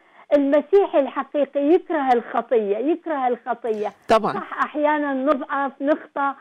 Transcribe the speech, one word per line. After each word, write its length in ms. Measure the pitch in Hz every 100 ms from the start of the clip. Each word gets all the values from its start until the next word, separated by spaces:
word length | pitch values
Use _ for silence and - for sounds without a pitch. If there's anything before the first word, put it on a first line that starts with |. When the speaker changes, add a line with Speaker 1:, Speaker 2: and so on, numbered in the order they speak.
| _ _ - 294
Speaker 1:
المسيحي 640 | 277 294 294 392 370 320
الحقيقي 600 | 262 294 - 294 269 285
يكره 520 | 285 349 359 320 269
الخطية، 640 | 240 - 240 226 240 202 208
يكره 520 | 269 339 330 285 254
الخطية. 640 | 240 254 233 233 220 208 - -
Speaker 2:
طبعا. 240 | 220 208
Speaker 1:
صح، 320 | 285 302 -
أحيانا 500 | 254 294 294 302 285
نضعف، 580 | 269 269 277 302 277 269 262
نخطأ، 540 | 277 320 - 294 277 269